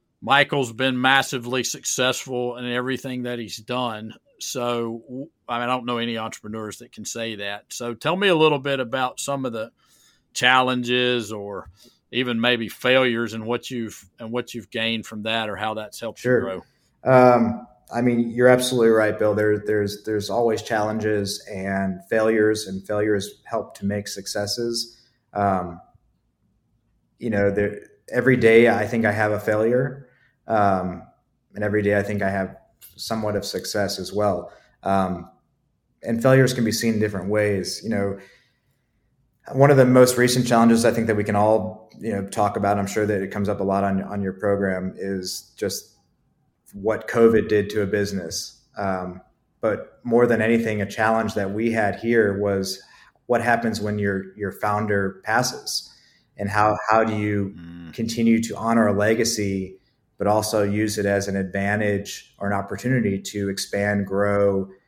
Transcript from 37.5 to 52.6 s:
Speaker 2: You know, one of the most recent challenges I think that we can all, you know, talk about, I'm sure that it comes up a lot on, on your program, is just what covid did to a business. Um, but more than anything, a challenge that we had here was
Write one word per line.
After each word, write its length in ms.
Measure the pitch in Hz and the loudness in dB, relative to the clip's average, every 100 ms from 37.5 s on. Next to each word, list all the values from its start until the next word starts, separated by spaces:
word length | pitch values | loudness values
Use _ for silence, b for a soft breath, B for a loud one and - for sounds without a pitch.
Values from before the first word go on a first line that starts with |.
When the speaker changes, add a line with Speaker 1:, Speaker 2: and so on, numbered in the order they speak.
| 98 95 - | 0 -4 -6
Speaker 2:
You 60 | 113 | -4
know, 280 | 101 98 98 B B B B _ _ _ _ _ _ _ _ - | -2 -2 -6 B B B B _ _ _ _ _ _ _ _ -4
one 180 | 131 139 | 4 6
of 60 | 135 | 8
the 80 | |
most 320 | 127 127 123 - | 8 8 6 6
recent 320 | 123 131 120 | 2 2 2
challenges 360 | 117 117 113 | 4 6 6
I 60 | 117 | 4
think 160 | 113 113 | 2 0
that 80 | |
we 80 | 104 | 0
can 140 | 104 104 | 0 2
all, 540 | 107 110 98 - - - | 4 2 0 -10 -18 -12
you 100 | 113 | -6
know, 160 | 98 98 | -6 -4
talk 300 | - 104 101 | 0 0 0
about, 220 | 101 101 | 0 0
I'm 80 | 98 | 0
sure 200 | 110 104 | -2 0
that 160 | 101 | 0
it 80 | 95 | -4
comes 180 | 104 101 | -4 -4
up 120 | 98 | -2
a 40 | |
lot 200 | 98 98 | -2 0
on, 180 | 98 98 | 0 -2
on 200 | 95 101 | -4 -6
your 100 | 95 | -6
program, 640 | 95 104 101 98 92 92 - | -4 -2 0 0 -2 -6 -8
is 560 | 98 98 90 - - - | -6 -6 -8 -12 -16 -8
just 400 | 101 - - _ _ _ _ _ _ _ _ | -6 -6 -12 _ _ _ _ _ _ _ _
what 360 | 101 101 107 - | -6 -4 -4 -2
covid 400 | 120 113 113 95 | 4 6 6 2
did 200 | 104 98 | 0 0
to 120 | 107 | -2
a 40 | 98 | -2
business. 760 | 104 98 95 82 82 - - _ - | -2 -2 -4 -8 -10 -12 -16 _ -8
Um, 440 | 98 92 90 90 - _ _ _ | -6 -4 -8 -12 -20 _ _ _
but 400 | 110 101 - _ | -4 -4 -6 _
more 240 | 120 117 120 | 0 4 4
than 140 | 110 | 2
anything, 400 | 110 117 113 104 | 2 2 0 -2
a 60 | 98 | -4
challenge 480 | - 110 113 107 | 0 2 2 0
that 180 | 104 98 | -2 -4
we 180 | 104 117 | -2 -2
had 260 | 113 104 98 | 0 0 -2
here 440 | 117 117 104 98 | 2 4 4 2
was 420 | 101 98 | 0 0